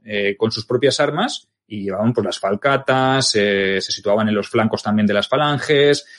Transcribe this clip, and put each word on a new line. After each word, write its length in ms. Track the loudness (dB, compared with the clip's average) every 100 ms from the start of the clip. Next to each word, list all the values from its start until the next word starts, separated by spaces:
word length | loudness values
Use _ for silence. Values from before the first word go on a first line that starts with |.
eh, 320 | -8 -4 -2 0
con 160 | -2
sus 120 | -2
propias 360 | -4 0 2 2
armas 480 | 0 0 -4 -6 -16 _ _
y 180 | -8
llevaban, 280 | -6 -2 0
pues, 140 | 0 -2
las 120 | -4
falcatas, 960 | -4 -2 0 0 0 0 2 2 0
eh, 460 | 2 2 2 0 -2
se 100 | -4
situaban 380 | -4 0 0 2
en 60 |
los 140 | 0 0
flancos 340 | 0 0 -2
también 240 | -2 2 2
de 80 |
las 120 | 0 0
falanges, 800 | 0 0 0 2 4 4 2 -2